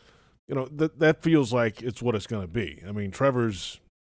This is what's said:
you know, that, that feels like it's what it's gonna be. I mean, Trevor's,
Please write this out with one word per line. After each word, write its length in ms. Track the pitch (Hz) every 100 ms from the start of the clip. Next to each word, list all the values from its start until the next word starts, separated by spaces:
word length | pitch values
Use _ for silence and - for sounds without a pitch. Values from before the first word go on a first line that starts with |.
| _ _ _ _ -
you 60 |
know, 120 | 135 127
that, 260 | 147 160 -
that 240 | 156 156
feels 300 | 165 160 120
like 260 | 120 113 -
it's 220 | 120 -
what 120 | 120
it's 120 | 107 -
gonna 220 | 110 90
be. 340 | 101 87 - 90
I 40 |
mean, 180 | 104 101
Trevor's, 680 | - 135 123 117 92 - - _ _ _